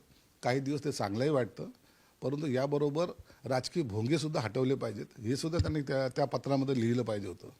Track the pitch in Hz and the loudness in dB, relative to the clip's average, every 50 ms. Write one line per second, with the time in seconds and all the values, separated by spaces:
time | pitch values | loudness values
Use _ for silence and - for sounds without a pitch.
0 | - _ - _ _ _ _ _ - 120 127 139 135 135 147 139 127 151 127 - | -16 _ -20 _ _ _ _ _ 0 2 2 2 2 0 -2 -2 -2 -2 -2 0
1 | 117 101 98 113 131 156 156 131 120 98 - - 160 196 254 _ _ _ _ _ | 0 0 2 2 2 4 4 4 2 0 -2 -8 -10 -12 -12 _ _ _ _ _
2 | _ _ _ - - 131 139 143 160 147 123 127 135 143 147 143 147 143 139 156 | _ _ _ -6 -4 -2 -2 -2 0 0 2 2 2 2 2 2 2 2 2 0
3 | 175 180 - - - - - - - 123 131 127 123 - - 180 160 117 98 107 | -2 -2 -4 -8 -14 -20 -20 -10 -4 -2 0 0 -2 -2 -2 -2 -2 -2 -2 -2
4 | 113 117 160 156 139 156 156 160 120 107 95 135 131 127 139 - - 117 101 101 | 0 2 2 2 0 0 -2 0 -2 0 0 2 2 2 2 0 -2 -4 -6 -6
5 | 147 - - - 110 110 135 135 - 165 165 170 156 165 151 156 139 135 143 135 | -10 -12 -12 -8 -2 -2 -2 0 -2 0 0 0 0 2 0 -2 0 0 0 0
6 | 135 127 - - 143 127 - 127 - 139 139 135 135 135 135 123 113 117 120 123 | 0 0 0 0 0 0 0 -2 -2 0 2 2 2 2 2 2 2 2 2 2
7 | 120 113 110 104 98 95 85 - - - - _ | 0 -2 -2 -4 -4 -6 -10 -12 -14 -20 -20 _